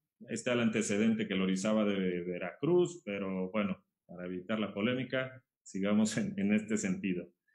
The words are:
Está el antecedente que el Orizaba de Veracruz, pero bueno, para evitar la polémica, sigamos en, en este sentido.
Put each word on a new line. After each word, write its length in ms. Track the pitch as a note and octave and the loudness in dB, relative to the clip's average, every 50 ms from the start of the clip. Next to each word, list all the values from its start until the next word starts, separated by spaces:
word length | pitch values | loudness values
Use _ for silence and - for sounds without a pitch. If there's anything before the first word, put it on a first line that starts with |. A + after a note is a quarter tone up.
| _ _ _ _ A2 - | _ _ _ _ -10 -8
Está 240 | - A2 - B2+ A#2+ | -8 -4 -2 0 0
el 80 | A#2+ | 2
antecedente 640 | A#2 A2+ A2 A2+ G2 G2+ G#2 G2+ A2 A2+ A2 A2 A2 | 2 2 2 2 0 2 2 2 4 4 2 2 0
que 80 | F#2 G2 | -2 0
el 60 | F#2+ | 0
Orizaba 440 | F#2+ F#2 F#2+ F#2 F#2+ A2 G#2+ A2 G#2+ | 2 2 0 0 2 2 2 2 2
de 360 | G#2 G2+ G2 F#2+ F#2 F2+ F2+ | 2 2 2 0 0 0 -2
Veracruz, 840 | F2 F2+ F2 F2 F#2 F2 - - - D3+ F3 F3+ F3+ - - - _ | -4 -4 -4 -4 -6 -8 -6 -2 0 4 4 4 4 2 0 -8 _
pero 460 | G#2 G2+ G2 G2 F#2+ F#2+ F#2 F#2 F#2 | -6 -4 -4 -4 -2 -2 -2 -4 -2
bueno, 340 | F#2 G#2+ G2+ G2 F#2+ - _ _ _ _ _ | 0 0 0 0 -2 -6 _ _ _ _ _
para 180 | - F2 F2+ F2+ | -18 -14 -10 -8
evitar 340 | F2+ F#2 F2+ F2+ - A2 G#2+ | -6 -6 -8 -4 -4 -2 -2
la 140 | G#2 F#2+ - | -2 -4 -2
polémica, 720 | G2+ G2+ A#2+ B2+ C3 B2+ B2+ - C3 C3 B2+ - - _ _ _ _ | -2 0 0 0 -2 -4 -4 -4 -4 -4 -4 -10 -16 _ _ _ _
sigamos 560 | _ - - G2 F#2+ G2+ G#2+ G#2+ A2 G#2+ - | _ -10 -6 -2 0 4 4 4 4 4 2
en, 160 | - G#2 F#2+ F#2 G2 | 0 -2 -2 -2 0
en 140 | G2 G2+ G#2 | 2 2 2
este 240 | G#2+ G#2+ - A2 | 2 2 0 -2
sentido. 520 | G#2 - G2 F#2 - - G2 F2+ F2 E2+ - _ _ _ _ | -2 0 -2 -2 0 0 -2 -2 -2 -4 -8 _ _ _ _